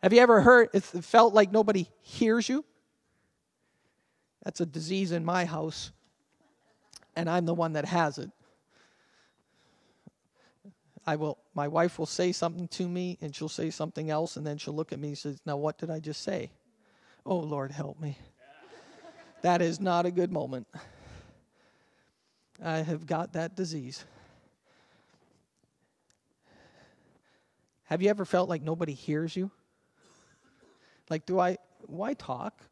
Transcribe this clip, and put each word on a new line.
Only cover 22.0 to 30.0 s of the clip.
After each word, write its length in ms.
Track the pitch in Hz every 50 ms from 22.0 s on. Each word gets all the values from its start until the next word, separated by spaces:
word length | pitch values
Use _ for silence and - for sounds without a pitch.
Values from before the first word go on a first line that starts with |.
| _ _ _ _ _ _ _ _ _ _ _ - -
I 160 | 165 160 160 160
have 220 | 156 165 151 165
got 280 | 147 170 160 170 170 -
that 240 | 165 165 165 -
disease. 480 | - 190 170 160 151 131 123 131 - - - - - - - - - _ _ _ _ _ _ _ _ _ _ _ _ _ _ _ _ _ _ _ _ _ _ _ _ _ _ _ _ _ _ _ _ _ _ _ _ _ _ _ _ _ _ - - - - _ - - - _ _ _ _ _ _ _ _ _ _ _ _ _ _ _ _ _ _ _
Have 160 | _ - 170
you 100 | 185 202
ever 140 | 208 202 190
felt 240 | - - 180 180 180
like 140 | 180 160 131
nobody 320 | 156 160 165 180 156 143
hears 400 | 135 - - 151 151 165 165 -
you? 160 | 185 185 196 _ _ _ _ _ _ _ _ _ _